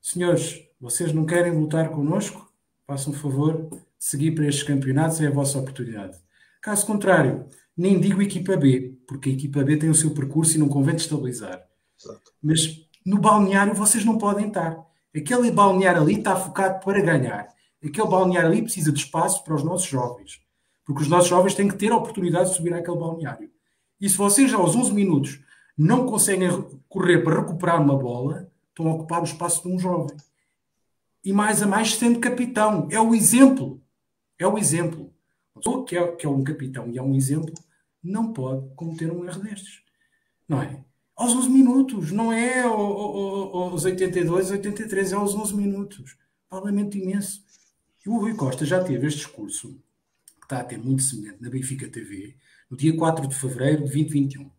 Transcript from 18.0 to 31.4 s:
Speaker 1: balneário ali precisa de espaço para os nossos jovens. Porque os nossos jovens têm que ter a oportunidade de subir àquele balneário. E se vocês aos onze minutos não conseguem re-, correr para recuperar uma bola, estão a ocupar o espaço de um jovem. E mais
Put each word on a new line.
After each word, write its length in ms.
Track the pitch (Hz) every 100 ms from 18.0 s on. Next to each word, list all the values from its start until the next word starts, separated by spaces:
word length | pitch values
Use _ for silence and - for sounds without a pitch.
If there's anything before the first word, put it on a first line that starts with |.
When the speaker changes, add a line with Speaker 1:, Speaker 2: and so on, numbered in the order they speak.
| 202
Speaker 1:
balneário 420 | 185 185 180 165
ali 120 | 202
precisa 300 | - - 156
de 60 | 143
espaço 420 | - - - -
para 120 | -
os 100 | 156
nossos 240 | 147 180 -
jovens. 520 | 131 123 - 95 - _ _ _ _
Porque 180 | - 143
os 60 | 147
nossos 200 | 175 180
jovens 260 | 180 190
têm 120 | 190 202
que 100 | -
ter 140 | 208
a 60 | 233
oportunidade 540 | 220 - 175 175 180
de 60 | -
subir 160 | 165
àquele 260 | 175 170 160
balneário. 520 | 165 165 151 - 311 _ _ _ _ _
E 80 | 196
se 80 | -
vocês 360 | 202 269 269
aos 240 | 214 170 233
onze 160 | 220
minutos 480 | 202 190 147 135 - _ _ _ -
não 300 | 156 254 254
conseguem 420 | 214 202 190 180
re-, 160 | - - - _
correr 360 | 190 180 170
para 160 | 160 -
recuperar 420 | - - 170 170
uma 140 | 143 135
bola, 540 | 120 123 135 156 - _ _
estão 200 | - 160
a 60 |
ocupar 260 | 165 156 170
o 40 |
espaço 380 | 170 - 170 -
de 120 | 180
um 40 | 185
jovem. 380 | 180 175 143 147 _ _ _ _ _ _ _ _ _ _
E 80 | 190
mais 280 | 196